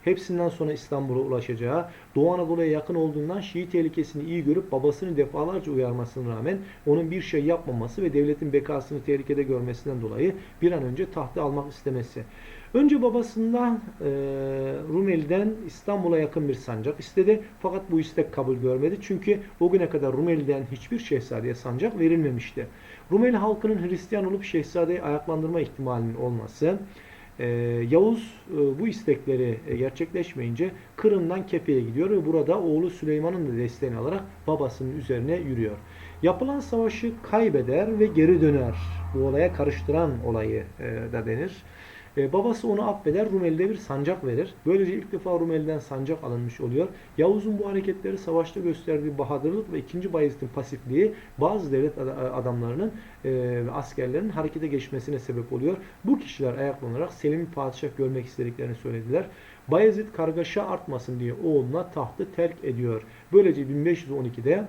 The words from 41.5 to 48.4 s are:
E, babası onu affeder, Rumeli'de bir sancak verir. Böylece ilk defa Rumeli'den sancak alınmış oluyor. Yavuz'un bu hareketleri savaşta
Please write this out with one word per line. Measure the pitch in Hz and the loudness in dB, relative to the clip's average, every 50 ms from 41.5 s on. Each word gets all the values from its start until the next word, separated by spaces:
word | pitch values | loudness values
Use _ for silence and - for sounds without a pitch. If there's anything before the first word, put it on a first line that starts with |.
| 185 - - - - - - - - - - - - - | -6 -12 -18 -20 -20 -20 -20 -20 -20 -20 -20 -6 0 0
E, | 139 135 147 | 2 4 4
babası | 190 202 240 226 226 - 233 | 2 2 2 0 0 0 0
onu | 202 202 233 220 | 0 2 2 0
affeder, | 202 - - - 151 190 214 214 | -2 0 0 0 2 2 2 2
Rumeli'de | 190 190 180 165 160 156 185 202 | 2 2 2 2 2 2 2 0
bir | 220 | 0
sancak | 190 - - 143 135 143 147 185 180 151 | -4 -6 -6 -4 -2 0 -2 -2 -2 -2
verir. | 131 117 120 175 190 - - - | -2 0 0 -2 -2 -6 -4 0
Böylece | 151 180 196 196 175 190 | 2 4 4 4 2 0
ilk | 208 196 - | -4 -4 -4
defa | - 185 190 185 | -6 -6 -2 0
Rumeli'den | 180 170 170 165 160 160 151 156 156 147 | 0 0 2 0 0 0 0 -2 -4 -4
sancak | 147 - 139 131 135 135 160 156 156 | -4 -6 -6 -6 -2 -4 -4 -4 -4
alınmış | 127 120 120 120 120 117 - | -6 -4 -4 -4 -6 -6 -4
oluyor. | 127 120 120 139 175 190 - - - - - - | -4 0 2 2 0 0 -2 -12 -20 -12 0 2
Yavuz'un | 156 180 208 208 202 220 208 202 | 4 4 4 4 2 0 -2 -2
bu | 208 202 | -2 0
hareketleri | 196 196 190 196 185 - - 196 196 190 | 0 0 0 -2 -4 -2 -4 -4 -4 -4
savaşta | - - 160 165 | -4 0 2 2